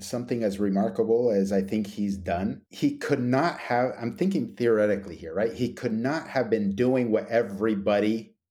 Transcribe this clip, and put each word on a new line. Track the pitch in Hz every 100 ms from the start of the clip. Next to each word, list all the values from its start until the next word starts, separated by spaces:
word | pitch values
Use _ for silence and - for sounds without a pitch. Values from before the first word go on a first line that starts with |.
something | - 123 123 123
as | 107 98
remarkable | 101 95 110 113 110 117 123
as | 101 98
I | 101
think | 98 107 101
he's | - 101 98
done, | 87 87 101 139 _
he | - 147 143
could | - 131
not | 123 131 170 -
have, | - 123 127 -
I'm | 120 120
thinking | 190 175 117 -
theoretically | 120 107 104 98 95 82
here, | 80
right? | 85 113
He | - 123
could | - 127
not | 110 123 160 -
have | 135 113
been | 110 101 98
doing | 123 131 117
what | 107 101
everybody | 117 104 98 113 101 101 104 107 113 - _ _